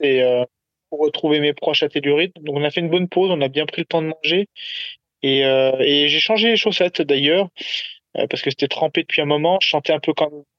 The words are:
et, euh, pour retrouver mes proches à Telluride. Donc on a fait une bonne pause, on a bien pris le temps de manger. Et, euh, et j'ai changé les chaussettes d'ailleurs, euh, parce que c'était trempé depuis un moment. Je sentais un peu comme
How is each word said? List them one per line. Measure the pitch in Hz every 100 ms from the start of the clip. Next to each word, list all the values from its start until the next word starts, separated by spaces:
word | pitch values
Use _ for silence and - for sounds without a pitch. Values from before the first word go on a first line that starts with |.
et, | 143 131
euh, | 127 123 123 _ _ _ -
pour | 147
retrouver | 151 - 156 151
mes | 147
proches | 143 - 151
à | 147
Telluride. | 147 143 147 185 170
Donc | 151 143
on |
a | 147
fait | 180
une | 165
bonne | 175 180
pause, | 180 190
on | 165
a | 135
bien | 139 151
pris | -
le | 165
temps | 165
de | 160
manger. | 160 160 180 208 - - - - - _ -
Et, | 135 135
euh, | 135 135 131 131
et | 143 143 147
j'ai | 156
changé | 185 220 226
les | 220
chaussettes | 214 - 180 -
d'ailleurs, | 143 139 143 180 185 - - - - - _ -
euh, | -
parce | -
que | 139
c'était | - 139
trempé | - 156 170
depuis | 165 -
un | 147
moment. | 147 165 190
Je | -
sentais | 151 -
un | 156
peu | 160
comme | 147 151 147 -